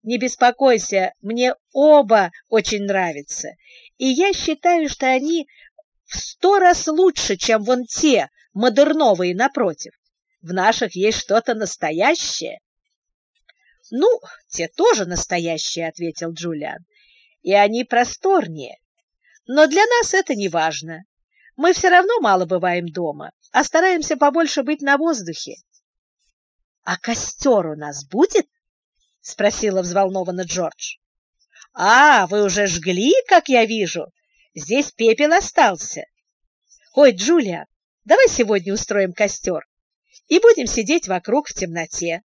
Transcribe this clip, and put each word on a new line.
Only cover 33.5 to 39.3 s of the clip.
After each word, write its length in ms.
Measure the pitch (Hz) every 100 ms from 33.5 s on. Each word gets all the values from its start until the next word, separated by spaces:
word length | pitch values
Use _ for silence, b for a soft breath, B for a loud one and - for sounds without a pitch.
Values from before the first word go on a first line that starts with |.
| 247
вижу. 420 | 220 226 175 175 156 _ _ _ _
Здесь 380 | 170 151 247 285
пепел 400 | - 226 226 294
остался. 720 | 339 - - 247 175 - 156 - _ _ _ _ _ _ _ _
Ой, 180 | - 285
Джулиан, 540 | 185 214 339 208 165 - _ _ _
давай 240 | - 381 523
сегодня 440 | - 214 202 175
устроим 400 | 208 - 202 190
костёр 520 | 180 202